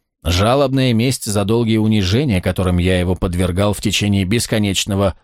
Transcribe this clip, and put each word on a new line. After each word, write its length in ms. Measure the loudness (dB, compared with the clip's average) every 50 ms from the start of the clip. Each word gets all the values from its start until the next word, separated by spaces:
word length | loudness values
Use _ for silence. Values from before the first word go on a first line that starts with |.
| _ _ _ _ -4
Жалобная 680 | -2 0 0 2 2 2 2 2 2 2 2 2 2 2
месть 320 | 2 2 0 -2 -4 -4
за 200 | -4 -2 -2 0
долгие 340 | 0 0 0 2 2 2 2
унижения, 640 | 2 2 2 2 2 2 0 0 0 0 0 0
которым 380 | 0 -2 -2 -2 0 0 0 2
я 200 | 2 2 2 0
его 160 | 0 0 -2
подвергал 560 | -2 -2 -2 -2 -2 -2 -2 0 0 0 0 -2
в 80 | -2
течение 440 | -4 -2 -2 0 0 0 0 0 0
бесконечного 920 | 0 0 -2 -2 -2 -2 -2 -2 -2 -2 -4 -4 -2 -2 0 0 0 -2 -4